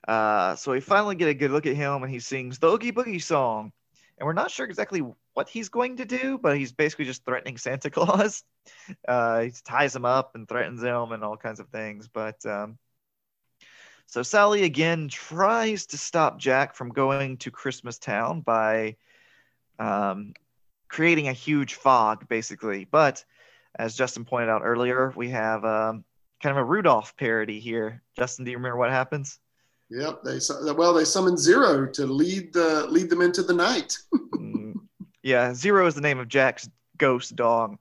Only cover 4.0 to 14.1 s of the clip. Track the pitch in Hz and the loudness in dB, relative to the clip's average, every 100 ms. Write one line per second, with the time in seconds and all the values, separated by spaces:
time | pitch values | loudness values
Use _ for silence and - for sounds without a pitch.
4 | _ _ 143 165 - - 254 - 208 185 | _ _ -4 -2 -2 -4 -8 -6 -4 -4
5 | 127 - _ - - 226 214 233 247 254 | -6 -10 _ -6 -6 -8 -6 -4 -4 -4
6 | 240 247 262 262 247 143 131 127 156 - | -8 -4 -4 -2 0 0 -4 -2 -2 -2
7 | 131 127 - 123 - 120 131 135 147 - | -8 -8 -6 -6 -6 -10 -8 -6 -4 0
8 | 165 190 214 - _ _ _ - - - | 2 4 2 -2 _ _ _ -20 -20 -12
9 | - 123 117 113 120 123 - 123 143 131 | -2 0 2 0 -2 -8 -4 0 0 0
10 | 123 131 131 113 107 120 92 120 120 120 | 0 0 0 -12 -8 -6 -6 -4 -4 -4
11 | 117 113 107 107 117 107 98 110 107 104 | -4 -8 -8 -8 -10 -12 -14 -12 -12 -12
12 | 117 113 110 110 110 101 107 113 _ _ | -12 -8 -8 -8 -8 -8 -8 -14 _ _
13 | _ _ _ _ _ _ - - - _ | _ _ _ _ _ _ -20 -20 -20 _
14 | _ | _